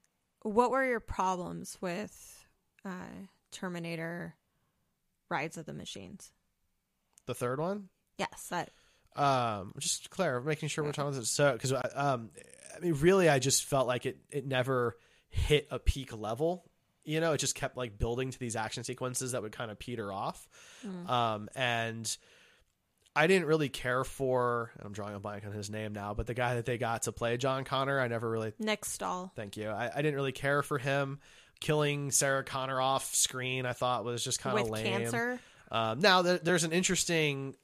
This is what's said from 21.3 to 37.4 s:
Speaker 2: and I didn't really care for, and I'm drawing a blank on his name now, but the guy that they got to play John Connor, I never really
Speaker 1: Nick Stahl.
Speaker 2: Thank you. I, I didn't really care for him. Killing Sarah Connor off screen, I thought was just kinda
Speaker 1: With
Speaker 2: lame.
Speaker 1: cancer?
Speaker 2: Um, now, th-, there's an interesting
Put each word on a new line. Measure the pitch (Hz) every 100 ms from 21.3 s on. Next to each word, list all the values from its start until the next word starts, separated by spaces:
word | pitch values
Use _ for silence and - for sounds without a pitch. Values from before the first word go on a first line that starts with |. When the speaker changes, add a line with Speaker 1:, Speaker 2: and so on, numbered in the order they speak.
| 107 107 -
Speaker 2:
and | 123 117 113 113 110 - - - - _ _ _ _ _ _ -
I | 165
didn't | 190 151
really | 156 143
care | - 123 127
for, | 131 - 135 127 123 120 113 -
and | 104
I'm |
drawing | 101 104 101
a |
blank | 104 101
on | 101
his | 104 101
name | 107 107
now, | 104 101
but | 107 110
the |
guy | 120 120
that | 123 117
they | 120
got | 117 117
to | -
play | - 120 120
John | 135 131
Connor, | 131 135 135 139
I | 123
never | 117 117
really | 113 110 -
Speaker 1:
Nick | 214 208
Stahl. | - - 190 180 185
Speaker 2:
Thank | - 104 104
you. | 107
I, | 104 117 -
I |
didn't | 151
really | 139 135
care | 131 139 143
for | - 143
him. | 135 139 139 143 - - - _
Killing | - 151 147 143 143
Sarah | - 139 135
Connor | 135 135 131 131
off | 131 135 - -
screen, | - 127 127 131 123
I |
thought | 123 123 123
was | 113 120
just | 131 120
kinda | 135 127
Speaker 1:
With | 110
Speaker 2:
lame. | 110
Speaker 1:
cancer? | - 190 - 233 240 247 - - -
Speaker 2:
Um, | 113 113 117
now, | 202 185
th-, | 175 180
there's | 165 180
an | 165
interesting | 170 185 180 - 165 151 139